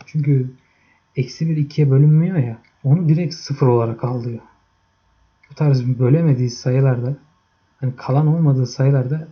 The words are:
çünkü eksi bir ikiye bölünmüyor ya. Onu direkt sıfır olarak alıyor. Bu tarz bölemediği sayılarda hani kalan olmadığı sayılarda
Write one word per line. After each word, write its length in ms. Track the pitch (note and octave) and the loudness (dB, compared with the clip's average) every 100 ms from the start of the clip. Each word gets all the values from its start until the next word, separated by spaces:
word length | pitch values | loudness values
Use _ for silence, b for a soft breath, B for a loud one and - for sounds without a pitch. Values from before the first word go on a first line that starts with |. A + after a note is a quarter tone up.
| - | -8
çünkü 440 | D#3 C#3+ C3+ B2+ - b b b b _ - | -4 0 0 -2 -10 b b b b _ -6
eksi 340 | B2 - E3 | -6 -4 -4
bir 60 | D3+ | -2
ikiye 340 | C#3+ - C#3+ | -4 0 2
bölünmüyor 460 | C3+ D3+ D#3 F3+ F#3 | 4 6 4 2 -2
ya. 220 | A#2 A2+ _ _ | -4 -6 _ _
Onu 240 | C3+ E3+ D#3+ | 0 2 2
direkt 260 | D#3+ D#3+ | 0 -2
sıfır 320 | - - C#3 C3 | -8 -10 0 2
olarak 380 | A#2+ A2+ A2+ | 2 0 -4
alıyor. 360 | A#2+ B2 A#2 A2+ - _ _ _ _ _ _ _ _ _ _ | -6 -6 -8 -12 -16 _ _ _ _ _ _ _ _ _ _
Bu 40 | |
tarz 440 | - D3+ C3 B2 B2 | -2 0 0 0 0
bölemediği 520 | B2 D#3+ D#3+ B2 B2 | 2 2 2 0 -2
sayılarda 680 | - C3 B2+ C3+ A#2+ B2+ C#3+ _ _ _ _ _ - | -4 -2 0 0 0 -4 -8 _ _ _ _ _ -8
hani 160 | C3 - | -8 -8
kalan 300 | - C3+ D#3 | -2 0 2
olmadığı 400 | E3 D3+ C3 B2 | 2 2 0 -2
sayılarda 600 | - C3+ C#3 B2 D#3 - | 0 0 2 -2 -6 -8